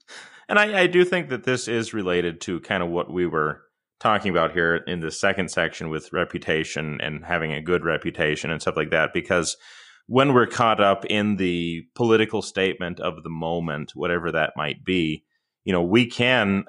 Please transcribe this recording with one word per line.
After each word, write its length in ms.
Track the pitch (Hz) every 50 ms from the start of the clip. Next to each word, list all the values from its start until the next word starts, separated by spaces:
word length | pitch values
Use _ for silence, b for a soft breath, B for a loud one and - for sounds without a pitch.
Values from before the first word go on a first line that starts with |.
| B B B B B B B B B -
And 100 | - 208
I, 220 | 208 214 208 190
I 60 | 180 180
do 160 | 175 180 180
think 240 | 180 185 180 160 139
that 160 | 127 110 -
this 240 | 131 127 123 - 113
is 260 | 117 113 110 - -
related 460 | 107 92 90 87 87 85 87 82 85
to 180 | - 104 87 80
kind 240 | - - 104 92
of 60 | 87 85
what 200 | 85 85 - -
we 160 | 80 90 87
were 380 | 82 80 80 76 76 73 - _ _ _ _ _ _ _ -
talking 320 | - 113 107 98 104 98
about 180 | 87 85 80 80
here 240 | - 87 85 85 85
in 240 | 80 - - 90 85
the 140 | 80 80
second 360 | - - - 98 95 98 90 78
section 420 | - 92 82 80 - - 87 80
with 220 | 78 76 - -
reputation 880 | 73 90 85 - - 80 - - 80 78 78 - - 76 78 76 73 -
and 240 | - 78 76 76 78
having 280 | 82 87 82 80 78
a 100 | 73 76
good 220 | 78 85 90 85 80
reputation 680 | 85 80 76 - 85 - - 80 76 76 - - 78
and 100 | 80 76
stuff 160 | - 92 80
like 140 | 80 78 76
that, 220 | 82 80 78 - -
because 420 | 87 - - 92 87 82 - - B B B B B B B B B B -
when 240 | 113 131 139 143 127
we're 140 | 123 113 -
caught 320 | - - 120 113 110 95
up 240 | 101 98 98 - -
in 320 | - 107 104 104 107 101
the 500 | 92 95 90 87 87 85 85 82 82 82 - -
political 480 | - 120 113 113 110 110 107 - 101
statement 560 | - - - 98 95 92 80 - 90 85 85 -
of 240 | - 90 82 80
the 80 | 80 82
moment, 640 | 80 80 82 82 85 85 85 80 73 76 71 - -
whatever 380 | 67 80 87 87 85 82 85
that 220 | 78 80 78 - -
might 280 | 69 76 73 - - -
be, 400 | 92 92 90 82 78 78 - _ _ _ _ _ _ _ _ _
you 80 | 98
know, 120 | 92 87 87
we 200 | 87 101 120 123
can 580 | - - - 120 127 127 120 104 98 98 98 -